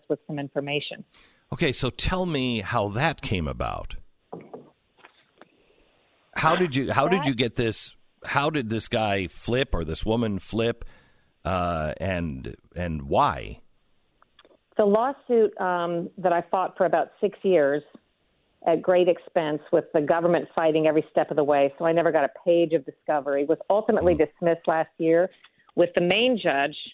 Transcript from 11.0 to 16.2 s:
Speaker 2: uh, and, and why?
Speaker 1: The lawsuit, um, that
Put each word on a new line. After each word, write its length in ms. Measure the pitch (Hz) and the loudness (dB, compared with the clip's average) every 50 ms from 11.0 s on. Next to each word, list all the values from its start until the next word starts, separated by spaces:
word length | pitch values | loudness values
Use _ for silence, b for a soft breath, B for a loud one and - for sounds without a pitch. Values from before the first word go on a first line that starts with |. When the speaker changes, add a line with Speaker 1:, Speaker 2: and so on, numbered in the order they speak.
| b b b b b b b b - | b b b b b b b b -6
Speaker 2:
uh, 500 | 80 92 90 87 87 85 80 78 76 - | -4 -2 -2 -2 -2 -2 -4 -4 -6 -6
and, 580 | - 87 95 92 85 87 78 67 65 - 58 - - _ _ - | -6 -4 -4 -4 -4 -4 -6 -8 -8 -12 -12 -14 -16 _ _ -10
and 280 | 87 90 85 78 73 67 | -8 -6 -6 -6 -6 -4
why? 580 | 69 90 120 143 123 76 65 53 52 - - - _ _ _ _ _ _ _ _ _ _ _ _ _ _ _ _ _ _ _ _ _ _ | 0 0 2 2 2 0 -4 -10 -14 -16 -18 -20 _ _ _ _ _ _ _ _ _ _ _ _ _ _ _ _ _ _ _ _ _ _
Speaker 1:
The 80 | - 214 | 2 2
lawsuit, 720 | 202 202 220 240 277 277 - _ - 240 226 214 208 - - | 4 4 2 2 0 -4 -6 _ 0 2 4 4 2 0 -2
um, 480 | 190 180 180 175 170 175 170 170 180 - - | -4 -2 -2 -2 -2 -2 -4 -4 -6 -8 -6
that 160 | 196 | -2